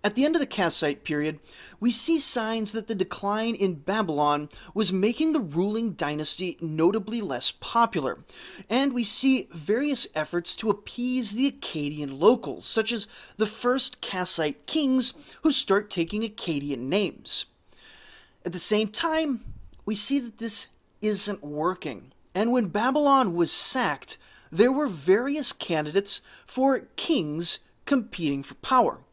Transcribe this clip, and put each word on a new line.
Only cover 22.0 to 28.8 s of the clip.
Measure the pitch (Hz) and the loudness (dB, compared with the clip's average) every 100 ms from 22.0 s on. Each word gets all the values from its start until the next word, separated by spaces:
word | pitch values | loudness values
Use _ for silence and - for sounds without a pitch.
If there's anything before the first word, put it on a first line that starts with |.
| 127 _ _ | -14 _ _
and | 185 226 | -2 2
when | 247 202 | 2 0
Babylon | 180 240 269 285 269 226 | 0 0 2 4 4 4
was | 170 165 | 2 2
sacked, | - - 262 202 143 - - - - - | 2 0 0 -2 -2 -8 -14 -16 -20 -12
there | 165 240 | 4 4
were | 269 294 | 4 -2
various | 170 143 196 254 294 269 | -2 4 4 4 0 -2
candidates | - - 160 151 175 202 - - - - | -2 -2 -2 0 -2 0 -6 -6 -20 -10
for | - 269 262 - - | 0 2 2 -2 -10
kings | - 294 151 151 170 - _ _ | 0 0 0 -2 -2 -2 _ _
competing | - 277 208 - 160 139 | 0 0 0 -4 -2 -2
for | 131 | -6
power. | - - 262 | -14 2 4